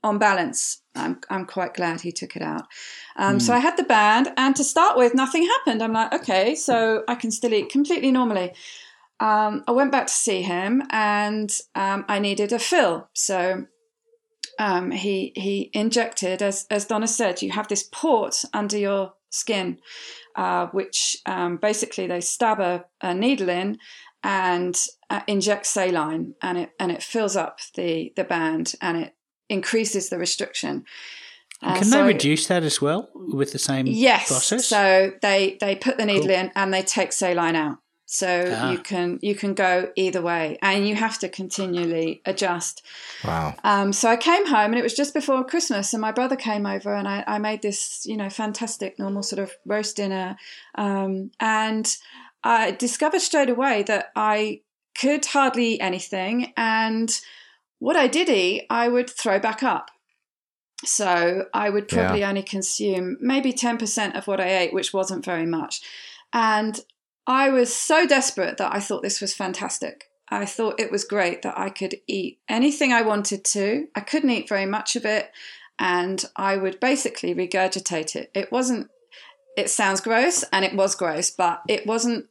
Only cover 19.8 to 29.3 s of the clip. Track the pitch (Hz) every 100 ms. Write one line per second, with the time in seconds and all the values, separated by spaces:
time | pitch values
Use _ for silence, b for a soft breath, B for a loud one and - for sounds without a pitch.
19.8 | B B B B B - 185 180 175 185
20.8 | 190 - - - - 185 175 175 214 214
21.8 | 220 - 185 175 175 - 233 214 180 175
22.8 | - _ 185 180 233 269 180 175 196 214
23.8 | B B B _ 196 190 185 175 180 175
24.8 | - _ _ 202 - 202 202 202 - 208
25.8 | 185 170 151 160 170 - 185 180 165 -
26.8 | 185 170 - 233 208 190 160 - - -
27.8 | 175 165 165 - 185 170 160 160 165 -
28.8 | 185 165 - _ _